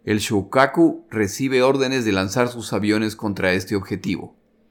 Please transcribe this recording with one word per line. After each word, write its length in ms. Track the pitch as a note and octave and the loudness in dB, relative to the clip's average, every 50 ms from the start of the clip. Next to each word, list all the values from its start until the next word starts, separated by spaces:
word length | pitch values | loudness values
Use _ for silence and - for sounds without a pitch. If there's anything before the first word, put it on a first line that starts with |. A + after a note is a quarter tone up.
| _ | _
El 140 | A2 G#2+ | -2 -2
Shokaku 880 | G#2 - - G#2+ G2 F#2 - - C3 C3+ C3+ - E3+ E3 D3+ - - - _ | 0 0 0 0 -2 -2 0 2 4 4 4 4 4 4 4 4 0 -10 _
recibe 500 | - A2 G#2 F#2+ - - C3+ C3 C3 B2+ | -4 -2 -2 -2 -2 -4 -2 0 2 4
órdenes 420 | B2+ C3+ C#3 C3+ C3 B2+ C3+ B2+ A2+ | 4 4 4 2 0 0 0 0 0
de 80 | G#2+ F#2+ | 0 0
lanzar 340 | F#2+ F#2+ F#2+ - B2+ B2 | 0 0 0 0 0 0
sus 260 | A#2+ A#2+ A#2 G#2 - A#2 | 0 -2 -6 -8 -6 -4
aviones 420 | G2 G#2+ G#2 G#2 A2 A2 G#2+ G#2 | -2 0 2 2 2 0 -2 -4
contra 380 | - A2+ G#2 G2 - F#2+ F#2 F2+ | -6 -6 -6 -4 -2 0 0 0
este 220 | F#2+ F#2+ - G#2+ | 0 -2 -2 -4
objetivo. 600 | G2 F#2+ - A2 F#2 - - F2 - - - _ _ _ _ _ _ _ _ | -4 -4 -6 -8 -6 -4 -4 -6 -6 -8 -12 _ _ _ _ _ _ _ _